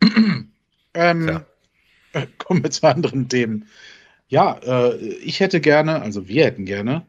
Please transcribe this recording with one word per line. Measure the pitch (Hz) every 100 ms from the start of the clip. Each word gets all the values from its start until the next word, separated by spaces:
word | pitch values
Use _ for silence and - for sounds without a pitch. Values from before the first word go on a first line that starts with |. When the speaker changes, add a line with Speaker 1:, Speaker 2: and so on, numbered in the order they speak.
Speaker 1:
<clears throat> | 220 220 220 143 - _ _ _ _
Ähm, | 170 175 170 160
Speaker 2:
Tja. | 165 - _ _ _ _ _ _
Speaker 1:
äh, | 160 135 -
kommen | - 180
wir | 151
zu | - 156
anderen | 156 147 135 123
Themen. | 127 113 107 - _ - - _ _ -
Ja, | 139 185 -
äh, | 123 127 123 107
ich | 110 - 127 -
hätte | 190 175
gerne, | 147 151 156 160
also | 107 104 92
wir | 120
hätten | 131 -
gerne | 95 101 107 160